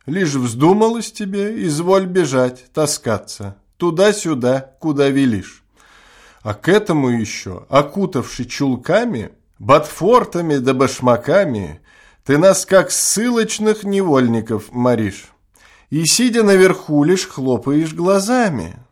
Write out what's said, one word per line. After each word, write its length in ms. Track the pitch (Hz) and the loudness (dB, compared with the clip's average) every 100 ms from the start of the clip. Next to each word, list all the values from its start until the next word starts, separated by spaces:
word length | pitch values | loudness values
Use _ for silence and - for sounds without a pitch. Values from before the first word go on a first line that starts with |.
лишь 300 | - 180 170 | -8 -4 -2
вздумалось 760 | 139 123 117 156 202 226 233 - | -2 -4 2 2 4 2 0 -8
тебе, 560 | - 196 196 202 226 180 | -10 -8 -6 -6 -4 -4
изволь 380 | 147 175 196 | -2 2 0
бежать, 680 | 185 185 156 131 127 127 _ | 2 -2 0 0 -2 -4 _
таскаться, 840 | - 147 - 120 104 - - 101 - _ - | -4 -4 -4 -4 -4 -6 -14 -14 -16 _ -6
туда-сюда, 960 | 175 160 208 202 165 139 123 131 135 _ | -4 2 2 2 -4 -2 0 -2 -4 _
куда 300 | 160 143 139 | -6 0 2
велишь». 540 | 139 135 104 - - _ _ _ _ _ _ - _ | 2 0 0 -6 -20 _ _ _ _ _ _ -20 _
А 120 | 107 | -10
к 140 | 104 160 | -6 2
этому 400 | 208 208 156 131 | 2 2 0 2
еще, 580 | 117 110 - 101 90 - | 0 -4 -8 -12 -14 0
окутавши 760 | 139 147 196 190 135 113 - | 0 0 -2 -4 -4 -6 -10
чулками, 840 | 120 - 139 127 139 196 240 131 95 _ _ _ | -10 -4 -4 -4 0 0 0 -6 -8 _ _ _
ботфортами 1000 | 104 147 - - 180 247 220 170 170 143 | 2 2 2 -4 2 2 2 -4 -2 0
да 160 | 123 | 0
башмаками, 1040 | 131 131 - 123 117 139 180 185 113 87 - _ _ _ _ | 2 0 0 0 0 2 0 2 -4 -8 -12 _ _ _ _
ты 120 | - 147 | 0 4
нас, 300 | 190 185 - | 4 4 4
как 240 | 190 175 | 2 2
ссылочных 920 | - - 196 240 233 220 - 214 214 | -2 -2 -2 0 0 -2 -2 0 0
невольников, 880 | 196 196 185 135 123 117 110 107 - | -2 -2 2 2 2 0 -2 -6 -6
моришь. 560 | 123 123 117 104 - - _ _ _ _ _ - | -2 0 0 -2 -6 -20 _ _ _ _ _ -8
И, 140 | 147 | -4
сидя 380 | 160 - 247 226 | -2 0 0 2
наверху, 600 | 208 190 185 175 - 147 | 4 6 4 2 0 0
лишь 240 | 151 190 - | 2 0 -2
хлопаешь 640 | - 131 120 135 147 160 | -6 -2 -2 0 -2 -2
глазами. 840 | 160 180 196 196 254 214 131 82 - _ | -4 0 0 2 0 0 -2 -8 -14 _